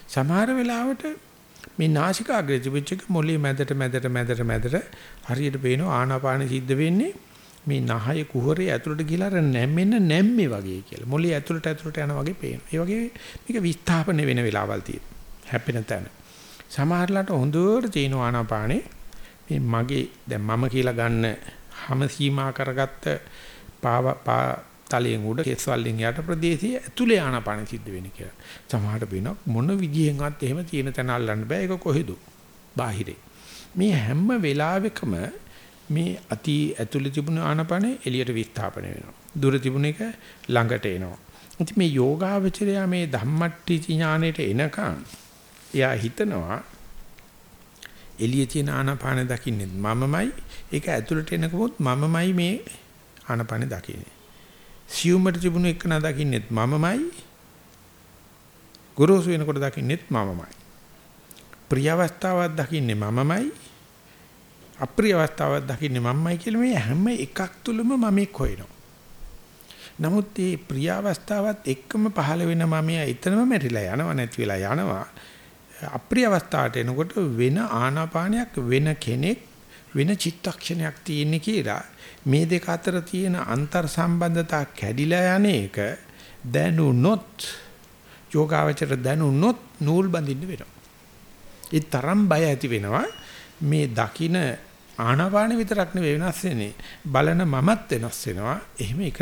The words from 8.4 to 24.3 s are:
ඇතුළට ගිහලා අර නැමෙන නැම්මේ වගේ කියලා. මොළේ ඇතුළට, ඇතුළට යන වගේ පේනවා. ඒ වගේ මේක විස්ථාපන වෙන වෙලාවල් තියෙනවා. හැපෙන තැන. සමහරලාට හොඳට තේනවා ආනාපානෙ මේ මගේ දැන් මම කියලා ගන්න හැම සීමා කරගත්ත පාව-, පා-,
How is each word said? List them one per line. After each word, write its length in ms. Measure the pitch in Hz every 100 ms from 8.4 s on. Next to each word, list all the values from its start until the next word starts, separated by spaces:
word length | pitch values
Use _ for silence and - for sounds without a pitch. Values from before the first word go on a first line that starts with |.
| 123 160 185
ඇතුළට 320 | 123 160 151
ගිහලා 240 | 156 165 196
අර 140 | 190
නැමෙන 500 | 151 127 123 156 190 233
නැම්මේ 460 | 180 151 202 240 165
වගේ 320 | 107 98 92
කියලා. 260 | 98 - 117
මොළේ 260 | 143 170
ඇතුළට, 320 | 151 143 165 160
ඇතුළට 320 | 156 160 156
යන 160 | 147
වගේ 200 | 143 143
පේනවා. 340 | 185 - 123 -
ඒ 100 | 160
වගේ 240 | 170 214 233 - - -
මේක 220 | - 240
විස්ථාපන 600 | 175 156 - 170 156 160
වෙන 200 | 147 123
වෙලාවල් 380 | 117 104 101 104
තියෙනවා. 380 | 95 - - - - -
හැපෙන 400 | - 113 - 120
තැන. 220 | 107 104 - - - - - - -
සමහරලාට 640 | - 143 175 180 196 196
හොඳට 640 | 170 127 151 185 226 233
තේනවා 320 | 180 139 135
ආනාපානෙ 540 | 120 120 110 107 107 185 - - - - - -
මේ 160 | - 143
මගේ 420 | 127 117 120 139 127 -
දැන් 200 | - 117
මම 220 | 104 113 131
කියලා 260 | 131 127
ගන්න 320 | 117 117 113 113 104 - - - -
හැම 320 | - 131 139
සීමා 420 | - 143 139 135
කරගත්ත 520 | 127 135 131 135 - - - - - - - - -
පාව-, 420 | 120 120 127 131
පා-, 380 | -